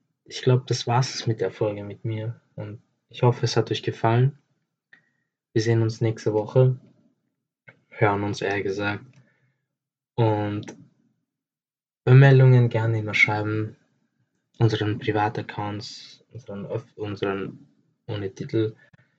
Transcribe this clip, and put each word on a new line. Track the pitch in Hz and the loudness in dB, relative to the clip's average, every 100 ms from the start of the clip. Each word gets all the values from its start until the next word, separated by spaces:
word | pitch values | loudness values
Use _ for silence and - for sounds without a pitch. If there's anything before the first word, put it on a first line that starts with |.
| _ _ _ | _ _ _
ich | - | -4
glaub, | 131 123 - | 2 2 0
das | 123 - | -6 0
war's | 120 127 - - | 0 0 -4 -6
mit | 110 | -4
der | 95 | -4
Folge | - 107 101 | -4 -4 -4
mit | 101 101 | -10 -10
mir. | 113 110 110 117 _ - | -8 -6 -8 -10 _ -14
Und | 104 110 _ _ _ | -14 -14 _ _ _
ich | - | 0
hoffe, | 123 120 117 | 0 0 -2
es | - | -2
hat | - | -2
euch | 110 | -4
gefallen. | - - 113 117 131 - _ _ _ _ _ _ _ _ _ _ _ | -6 -2 0 2 2 -2 _ _ _ _ _ _ _ _ _ _ _
Wir | 113 | -2
sehen | 110 113 | 2 2
uns | 110 - | 0 0
nächste | 117 110 113 | -2 -2 -2
Woche. | 107 104 131 131 127 - _ _ _ _ _ _ _ - _ _ | -2 0 4 4 2 -8 _ _ _ _ _ _ _ -20 _ _
Hören | - 107 101 | -2 -2 0
uns, | 104 - | -4 -4
eher | 95 101 | -4 -4
gesagt. | 95 98 101 104 - - _ _ _ _ _ _ _ _ _ - | -4 -4 -4 -6 -12 -20 _ _ _ _ _ _ _ _ _ 0
Und | 113 104 104 104 - - - _ _ _ _ _ _ _ _ _ _ _ | 0 0 -2 -6 -8 -16 -20 _ _ _ _ _ _ _ _ _ _ _
Bemerkungen | - 131 139 131 131 123 120 | 6 8 10 8 8 8 4
gerne | 113 113 113 | 0 -2 -2
immer | 107 | -4
schreiben. | 98 - 107 107 107 107 - _ _ _ _ _ _ _ _ | 0 0 0 -2 -4 -6 -10 _ _ _ _ _ _ _ _
Unseren | 113 - 104 104 | 0 0 -2 -4
Privataccounts, | - 107 107 107 101 - 104 101 - - - - _ | -2 0 -2 -4 -10 -8 -8 -10 -12 -18 -20 -20 _
unseren | 117 - 101 - | -20 -16 -14 -8
Öff-, | 110 - - | -8 -10 -12
unseren | 104 95 101 98 95 - - _ _ _ - | -10 -6 -4 -4 -6 -12 -20 _ _ _ -10
ohne | 104 101 | -8 -8
Titel | - - 113 110 - _ _ _ | -10 -6 -2 -2 -6 _ _ _